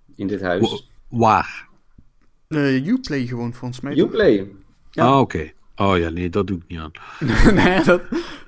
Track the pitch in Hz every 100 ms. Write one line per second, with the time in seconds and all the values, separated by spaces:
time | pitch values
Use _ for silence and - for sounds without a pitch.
0 | _ - 98 98 92 87 110 - - -
1 | - 117 113 98 - - - _ _ _
2 | _ _ _ _ _ 156 139 131 147 262
3 | 254 143 123 123 120 - 123 123 139 143
4 | 208 226 190 104 98 - - _ - -
5 | 147 135 120 85 76 - - - 98 90
6 | 82 82 90 101 95 90 - 85 78 -
7 | - - 131 107 - 175 - 190 247 180
8 | - 311 - -